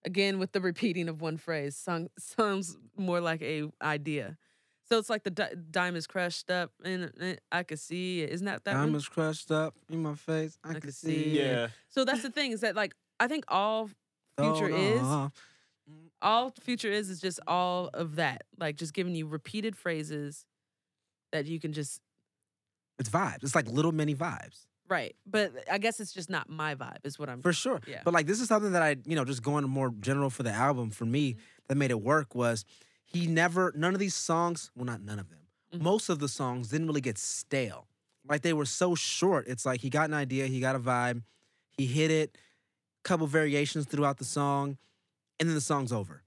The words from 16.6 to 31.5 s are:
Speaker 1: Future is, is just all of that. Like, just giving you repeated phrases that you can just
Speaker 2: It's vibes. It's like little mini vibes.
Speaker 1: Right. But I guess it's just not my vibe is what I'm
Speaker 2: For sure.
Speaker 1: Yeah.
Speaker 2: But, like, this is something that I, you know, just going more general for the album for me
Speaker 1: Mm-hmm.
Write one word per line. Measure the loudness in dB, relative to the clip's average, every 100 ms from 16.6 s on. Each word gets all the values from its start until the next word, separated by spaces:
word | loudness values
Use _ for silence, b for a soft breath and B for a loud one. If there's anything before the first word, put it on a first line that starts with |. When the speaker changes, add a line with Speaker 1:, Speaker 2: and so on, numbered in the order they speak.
Speaker 1:
Future | -4 -2 0
is, | -2 -4
is | -4
just | -4 -4 0
all | 2 2 0 -4
of | -4 -4 0
that. | -2 -2 -12 -6
Like, | -6 -4
just | -6
giving | -4 -2
you | -2 -4
repeated | -8 -6 -4 -4 -4
phrases | -4 -4 -4 -6 -6 -10 -20 _ _ _ _ _ _ _ _
that | -4 -2
you | -4
can | -4
just | -4 -6 -8 _ _ _ _ _ _ _ _ _ -8
Speaker 2:
It's | 0
vibes. | 2 0 -2
It's | 0
like | 0 2
little | 2 2
mini | 2 0 0
vibes. | -4 -6 -12 -20 _ _ _
Speaker 1:
Right. | -2 -2 -10
But | -4 0 0 -2 -4
I | 0
guess | 0 -2
it's | -8
just | -10 -4
not | -4 -4
my | -6 -4
vibe | -4 -8 -8
is | -10 -8
what | -8
I'm | 0
Speaker 2:
For | 2
sure. | 2 2 -2 -4
Speaker 1:
Yeah. | -4
Speaker 2:
But, | 2
like, | 4 4
this | 0
is | 4
something | 2 4
that | 4
I, | 4 2 0
you | 0
know, |
just | 0 -2
going | 0 0 2
more | 2 0 0
general | 0 2 2
for | 0
the | -2
album | 2 2 2 -2
for | -2 0
me | 2 0
Speaker 1:
Mm-hmm. | -2 B